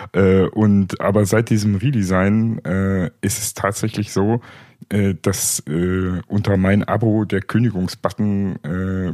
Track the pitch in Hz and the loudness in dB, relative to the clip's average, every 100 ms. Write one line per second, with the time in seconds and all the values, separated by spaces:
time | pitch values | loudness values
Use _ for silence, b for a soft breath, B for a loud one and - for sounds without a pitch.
0 | B - 95 95 90 104 107 101 92 - | B 2 4 4 2 2 4 4 2 -2
1 | 95 104 98 110 113 110 104 95 127 120 | 0 2 2 2 2 0 0 0 0 0
2 | 92 92 98 110 113 113 - 95 98 95 | 0 2 2 2 0 -4 -4 -2 0 0
3 | 85 - 98 - - - 98 - 113 - | -2 -4 -6 -4 -8 -4 -4 -2 -4 -4
4 | 104 95 104 120 B B B B - 101 | -4 -2 0 -2 B B B B -6 -2
5 | 98 87 98 92 - - - 80 90 92 | 0 0 -2 -2 -4 -6 -4 -2 0 0
6 | 92 90 - 104 101 98 92 101 - 104 | -2 -4 -4 -2 0 2 4 2 2 0
7 | 113 110 104 95 - 110 120 95 92 - | 2 2 0 -2 0 2 2 0 -4 -2
8 | 92 - 104 98 98 - - 92 95 95 | -4 -2 -2 0 -2 -6 -6 -4 -4 -2
9 | 90 | -4